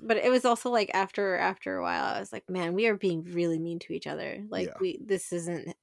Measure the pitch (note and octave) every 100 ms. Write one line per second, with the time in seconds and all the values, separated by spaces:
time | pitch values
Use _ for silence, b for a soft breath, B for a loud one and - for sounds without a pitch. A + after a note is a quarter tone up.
0 | A3+ A3 B3 B3+ B3+ A#3+ B3+ A#3+ G3 F#3
1 | G3 - G3 F3+ F#3 F#3+ F#3+ F#3+ F3 E3+
2 | - - G3 G#3+ - F#3 E3+ F3+ A3+ G3+
3 | F#3+ E3 F3 E3+ E3+ D#3+ E3 E3+ - -
4 | D3 D3+ - - G#3 F#3+ F3 - F#3+ -
5 | G#3+ F#3 - F3 E3 E3+ - -